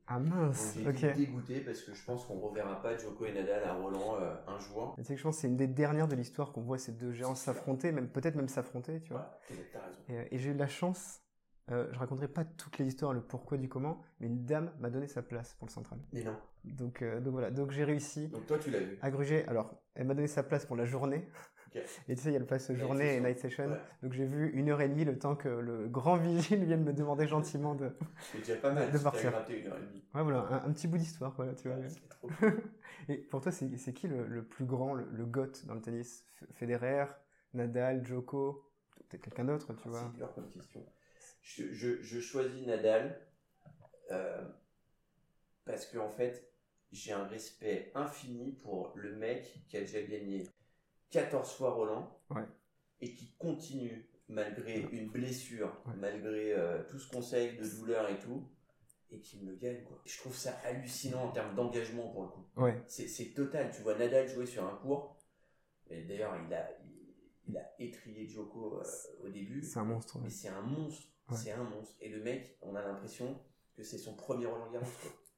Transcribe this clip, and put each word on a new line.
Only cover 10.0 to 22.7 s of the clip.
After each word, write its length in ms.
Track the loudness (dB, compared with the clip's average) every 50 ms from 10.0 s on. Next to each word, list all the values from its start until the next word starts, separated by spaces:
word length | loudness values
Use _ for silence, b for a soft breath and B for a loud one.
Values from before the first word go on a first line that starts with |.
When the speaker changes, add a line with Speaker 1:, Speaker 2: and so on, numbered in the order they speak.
| -10 -6
Speaker 1:
Et, 100 | -4 -4
euh, 60 | -4 -2
et 80 | -2 0
j'ai 140 | 0 2
eu 40 | 2
la 120 | 2 2 0
chance, 540 | 2 0 2 2 0 0 -4 -10 -12 -14 _ _ _ _ _ _ _ -20 _ 0
euh, 160 | 0 0 2 0
je 60 | -2 -4
raconterai 300 | -2 -2 -2 -2 -2 -2
pas 180 | 0 -2 -2
toutes 320 | -2 -4 -10 -14 -10 -2 0
les 80 | 0
histoires, 280 | 0 2 2 0 2 2
le 80 | 0
pourquoi 360 | -2 -4 -6 -8 -4 -2 -2 0
du 120 | 0 -2
comment, 340 | -2 -2 -2 -2 -2 B B B B _
mais 80 | -2 0
une 180 | 0 0 2
dame 260 | 2 2 2 2 0 -4 -4
m'a 120 | -4 -2
donné 160 | 0 0 -2 -2
sa 160 | -4 -6 -4
place 320 | -4 -6 -6 -6 -8 -12
pour 100 | -12 -12
le 60 | -10
central. 260 | -10 -10 -10 -8 -10 -10 -10 -6 -6
Speaker 2:
Mais 100 | -4 -2
non. 140 | -2 -4 -6 -8 -14 -18 -16 -12
Speaker 1:
Donc, 380 | -10 -6 -4 -4 -4 -4 -2
euh, 180 | -2 -2 0 0
donc 100 | 0 0
voilà, 180 | 2 2 0 2
donc 220 | 2 2 0 0
j'ai 140 | 2 2 4
réussi 420 | 4 4 2 0 -2 -4 -4 -4 -4
Speaker 2:
Donc 180 | -4 -6 0
toi, 140 | 2 2 2
tu 100 | 2 2
l'as 120 | 2 2
vu. 180 | 0 0 -4 -2
Speaker 1:
à 80 | -2 0
gruger. 380 | 2 2 2 4 4 4 4 4
Alors, 260 | 2 2 2 0 -4 -12 _ _ _
elle 100 | -2 0
m'a 80 | 2 4
donné 140 | 4 4 4
sa 160 | 4 2 2
place 220 | 4 2 2 2 0
pour 80 | 0
la 100 | 2 2
journée. 420 | 2 2 2 2 2 2 2 0 -4 B B B B B B B B
Speaker 2:
Ok. 140 | -8 -8 -6 B B B B -2
Speaker 1:
Et 80 | -2
tu 60 | 0
sais, 80 | 2 4
il 40 | 4
y 20 |
a 40 | 4
le 60 | 4
pass 240 | 4 2 2 2
Speaker 2:
Night 100 | 0